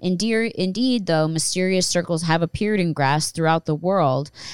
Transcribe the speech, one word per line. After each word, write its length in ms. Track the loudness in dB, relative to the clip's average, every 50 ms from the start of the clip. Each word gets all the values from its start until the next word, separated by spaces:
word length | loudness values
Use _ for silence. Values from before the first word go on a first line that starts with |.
Indeed, 500 | -4 -2 -2 0 0 0 0 0 0 -2 -2
indeed, 500 | -2 -2 -2 0 0 0 2 2 0 0
though, 200 | 0 2 2 2
mysterious 640 | 2 0 -2 -2 -2 -2 0 0 2 2 2 0 2
circles 360 | 0 -2 0 0 -2 -2 0
have 180 | 2 2 2
appeared 400 | 2 -2 -2 -4 -2 0 0 0
in 100 | 0 0
grass 400 | 0 0 2 2 2 2 0 -2
throughout 340 | -4 0 2 2 2 2 0
the 80 | -2 -4
world, 560 | -2 -2 0 2 2 2 2 2 0 -4 -6 _ -18 -18 -18